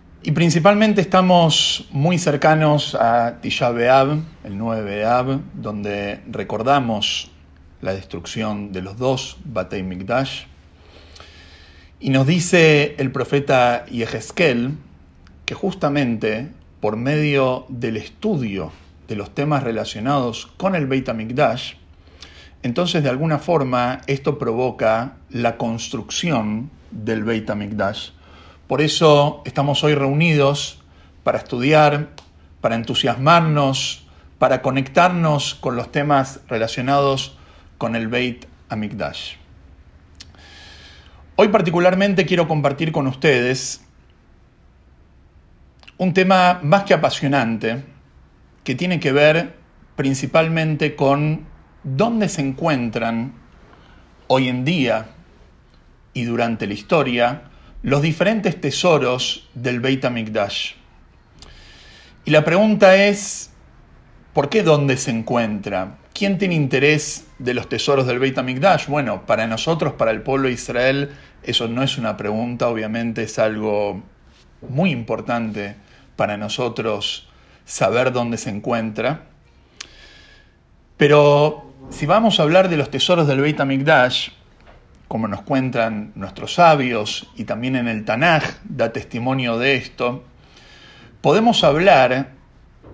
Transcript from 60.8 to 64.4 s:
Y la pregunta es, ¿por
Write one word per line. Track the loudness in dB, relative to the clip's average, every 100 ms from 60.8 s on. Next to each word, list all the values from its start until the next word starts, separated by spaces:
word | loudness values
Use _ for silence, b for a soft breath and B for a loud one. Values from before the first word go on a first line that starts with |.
| _ _ _ _ _ -20 B B B B B B B B 2
Y |
la | 4 4
pregunta | 4 4 6 8 8 6
es, | 0 -6 -12 -14 -20 -20 -20 -20 -20 _ -20 -4
¿por | -2